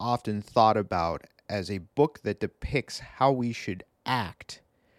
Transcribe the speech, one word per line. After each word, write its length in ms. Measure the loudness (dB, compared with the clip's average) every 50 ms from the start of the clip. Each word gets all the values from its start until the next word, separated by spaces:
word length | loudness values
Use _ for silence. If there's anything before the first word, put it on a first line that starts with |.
often 400 | -2 -2 -2 -2 -2 -4 -4 -4
thought 380 | -6 0 4 6 6 6 6 4
about 480 | 0 0 -2 -2 0 -2 -2 -6 -8 -14 _ _ _ -8
as 200 | -6 -6 -4 -4
a 140 | -6 -8 -8 -6 _
book 260 | 2 2 2 2 -4 -6
that 180 | -6 -4 -4
depicts 600 | -4 -6 -6 _ -8 -4 -4 -4 -4 -4 -10 -14
how 300 | -14 -16 -2 2 2 4
we 220 | 4 2 0 -2 -4
should 320 | -4 -6 -8 -8 -8 -10 -16 _ _ _
act, 560 | -2 -2 -2 -2 -6 -10 -14 -16 -18 -18 -18 _ _ _ _ _ _ _